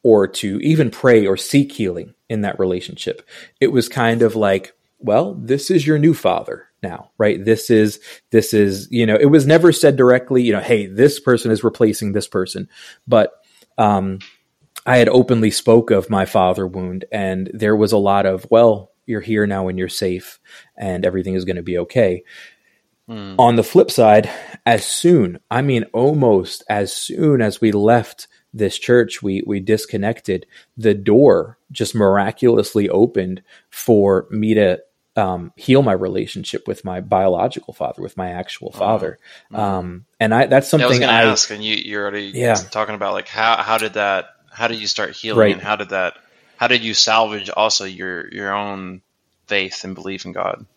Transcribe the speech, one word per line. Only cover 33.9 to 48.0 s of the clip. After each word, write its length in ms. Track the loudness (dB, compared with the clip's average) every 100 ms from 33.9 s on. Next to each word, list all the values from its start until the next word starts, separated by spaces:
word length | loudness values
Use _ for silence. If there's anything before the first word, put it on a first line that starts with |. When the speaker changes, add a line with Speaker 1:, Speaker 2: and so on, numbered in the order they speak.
| 2 4 0 -2
Speaker 1:
me 240 | -6 0
to, 260 | 2 2 0 _ _ _ -4
um, 360 | -4 -4 -12 _
heal 260 | 2 2
my 100 | 4
relationship 760 | -2 -2 -6 -8 -12 -12 -10 -10
with 160 | -10
my 160 | -10 -12
biological 760 | -2 0 0 0 -4 -6 -16
father, 260 | -10 -10 -10
with 140 | -12 -10
my 140 | -10
actual 400 | -10 -12 -14 -16
Speaker 2:
Wow. 80 | -6
Speaker 1:
father. 400 | -2 -2 -4 -10 _ -20 _
Speaker 2:
Mm-hmm. 100 | -6
Speaker 1:
Um, 440 | -4 -4 -8 -14 _ _
and 120 | 0
I, 140 | 2 4
that's 260 | 2 2
Speaker 2:
Yeah, 60 | 0
I 80 | 2
was 100 | 2
Speaker 1:
something 40 |
Speaker 2:
gonna 120 | 2
Speaker 1:
I 100 | 2
Speaker 2:
ask, 260 | 2 0 -4
and 140 | -6
you, 100 | -6
you're 280 | -6 -6 -8
already 240 | -6 -8 -10
Speaker 1:
Yeah. 280 | -4 -2
Speaker 2:
talking 400 | -2 -4 -8 -6
about, 200 | -6 -6
like, 120 | -6 -8
how, 300 | -2 0 0
how 220 | -2 -4
did 160 | -4
that, 320 | -4 -2 -4 -6 _ _
how 200 | -6 -6
did 100 | -4
you 80 | -8
start 240 | -6 -8
healing, 300 | -8 -2 2
Speaker 1:
Right. 120 | 2
Speaker 2:
and 80 | 0
how 140 | -6
did 140 | -6 -6
that, 260 | -4 -6 -8 _ _ _ _
how 120 | 0
did 140 | 0
you 120 | -2
salvage 560 | -2 0 2 0 -4 -8
also 340 | -2 -2 -2
your, 480 | -6 -12